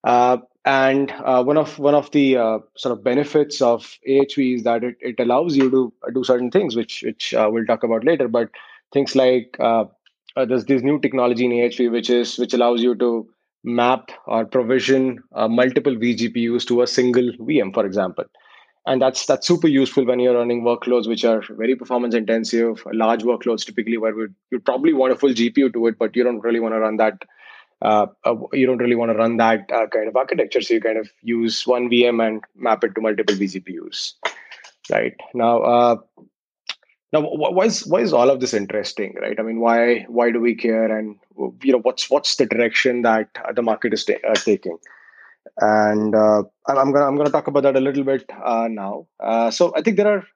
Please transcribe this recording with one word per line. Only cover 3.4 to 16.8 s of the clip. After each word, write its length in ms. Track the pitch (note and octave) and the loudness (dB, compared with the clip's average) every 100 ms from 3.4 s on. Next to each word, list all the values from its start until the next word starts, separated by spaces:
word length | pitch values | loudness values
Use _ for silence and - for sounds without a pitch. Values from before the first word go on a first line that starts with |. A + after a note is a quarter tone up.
| D3 - | 0 0
of 380 | B2 A#2 - - C3+ | 2 0 -4 -14 0
A 140 | C3+ | 2
H 160 | C#3 - | 2 0
V 180 | B2+ | 0
is 80 | B2 | 0
that 220 | A2+ A#2 | -2 -2
it, 120 | B2 A#2+ | -4 -8
it 180 | B2+ A#2 | -8 -4
allows 380 | A#2+ B2+ E3+ C#3 | 0 2 2 2
you 140 | C3 | 4
to 220 | C3 A#2+ _ - | 2 0 _ -6
do 80 | B2 | -4
certain 280 | B2 B2 B2 | 0 0 2
things, 260 | F#3 F3+ A#2 | 0 0 -4
which, 260 | A2 - | -6 -8
which, 300 | A#2+ A2+ - | -10 -8 -4
uh, 140 | A#2 G#2+ | 0 0
we'll 160 | A2+ A2 | 0 -2
talk 160 | A2+ | -2
about 220 | A#2 A2+ | 0 0
later, 240 | B2+ E3 B2 | 2 0 0
but 200 | A#2 A2+ - - - _ | 0 -2 -8 -20 -20 _
things 240 | C#3 C3+ C3 | -2 0 2
like, 400 | B2+ B2+ A#2 - | 4 2 -2 -4
uh, 260 | B2 A2+ G#2 _ _ _ - - | 0 0 -2 _ _ _ -10 -4
uh, 80 | |
there's 220 | B2 B2+ - | -2 -2 0
this 160 | C3+ | 0
new 180 | B2+ D3 | 2 0
technology 460 | B2 C3 B2 A#2 B2 | 0 0 0 2 0
in 60 | |
A 100 | A#2+ | 0
H 160 | A#2+ A#2+ | 0 0
V, 100 | A#2+ | 0
which 220 | A#2 A2+ | 0 0
is, 280 | A#2+ A#2 - | 0 0 -6
which 160 | A#2+ | -4
allows 260 | B2 A#2+ A#2+ | 0 2 2
you 140 | B2 | 0
to 340 | A2+ B2 A#2 G#2+ _ _ _ | 0 -2 -2 -8 _ _ _
map 480 | A#2 A#2+ B2 C3 - - - | -6 0 0 0 -4 -20 -6
or 180 | A2+ | -4
provision, 760 | A2 C3 A#2 C3 A2+ C3+ C3 A#2+ _ | -2 -2 0 0 2 2 0 -4 _
uh, 140 | - A2 | -4 0
multiple 480 | A#2 B2+ C3 C#3 A#2 | 2 2 2 0 -2
V 180 | A#2+ | -2
G 140 | G#2+ A2+ | -2 -2
P 200 | A#2+ A#2 | -2 -2
Us 160 | A#2+ - | -2 0
to 160 | A#2+ | 0